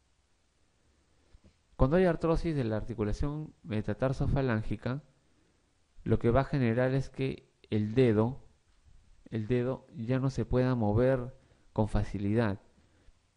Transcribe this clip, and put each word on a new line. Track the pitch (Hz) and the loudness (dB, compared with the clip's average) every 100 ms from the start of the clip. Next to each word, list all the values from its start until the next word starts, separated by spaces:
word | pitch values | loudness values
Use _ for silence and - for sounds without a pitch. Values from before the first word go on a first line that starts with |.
| _ _ _ _ _ _ _ _ _ _ _ _ _ - - _ _ | _ _ _ _ _ _ _ _ _ _ _ _ _ -20 -20 _ _
Cuando | - 131 170 | 0 2 4
hay | |
artrosis | 185 160 165 160 170 | 2 2 0 0 -2
de | 147 | -2
la | 117 107 | -2 -4
articulación | 101 113 104 - 147 151 156 - | -6 -4 -4 -2 -4 -6 -12 -16
metatarso-falángica, | 170 107 104 104 131 135 139 139 131 110 110 107 120 135 - _ _ _ _ _ _ _ _ - | -8 -6 -4 -4 -4 -2 0 0 0 -2 -2 -6 -6 -8 -10 _ _ _ _ _ _ _ _ -14
lo | - 107 | -2 0
que | 117 | 2
va | 120 | 2
a | |
generar | 139 147 117 113 127 | 2 0 2 2 0
es | 135 131 | 0 -4
que | - 135 - - _ _ | -6 -8 -8 -14 _ _
el | 107 107 113 | -2 0 4
dedo, | 123 104 117 135 - _ _ _ _ - - - | 4 4 2 -2 -14 _ _ _ _ -20 -20 -20
el | - 113 107 | -10 -6 -2
dedo | 123 123 131 - | 0 0 -4 -10
ya | - 113 131 | -10 -2 0
no | 135 | 0
se | 131 | -2
pueda | 110 123 127 123 | 0 2 2 2
mover | 104 110 127 135 117 - _ _ _ | 2 4 2 2 -2 -12 _ _ _
con | - 107 | -2 0
facilidad | 107 101 98 101 110 110 98 - _ _ _ - _ _ | 0 -2 -2 0 0 0 -2 -10 _ _ _ -20 _ _